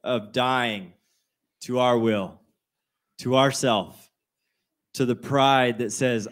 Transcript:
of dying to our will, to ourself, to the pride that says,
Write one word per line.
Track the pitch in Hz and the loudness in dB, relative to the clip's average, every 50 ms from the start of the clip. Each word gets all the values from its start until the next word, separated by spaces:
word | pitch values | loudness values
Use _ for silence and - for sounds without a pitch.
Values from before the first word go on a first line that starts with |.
| - | -6
of | - 127 117 104 104 | -4 -4 -4 -4 -4
dying | 107 127 123 127 131 127 123 117 107 101 92 87 - _ _ _ _ _ _ _ _ _ _ _ _ _ | -4 -2 0 0 0 0 -2 -2 -4 -6 -10 -14 -18 _ _ _ _ _ _ _ _ _ _ _ _ _
to | - - 123 127 | -10 -6 -2 0
our | 123 123 123 117 | 2 2 2 2
will, | 113 113 107 101 95 92 - - _ _ _ _ _ _ _ _ _ _ _ _ _ _ _ - | 2 2 0 0 -2 -6 -10 -16 _ _ _ _ _ _ _ _ _ _ _ _ _ _ _ -10
to | - 120 127 | -4 0 2
ourself, | 131 135 139 131 - - 127 113 101 87 - - - - _ _ _ _ _ _ _ _ _ _ _ _ _ _ _ _ _ - | 4 4 4 2 0 0 0 0 0 -2 -6 -12 -20 -20 _ _ _ _ _ _ _ _ _ _ _ _ _ _ _ _ _ -6
to | - 135 | -4 -2
the | 123 120 | -2 -2
pride | 120 - - 139 139 135 139 139 131 127 123 113 110 | -4 -6 -2 0 2 4 4 4 4 2 2 0 -2
that | 120 104 | -6 -6
says, | 104 - 131 127 120 113 101 107 | -4 -2 -2 -2 -2 -2 -4 -6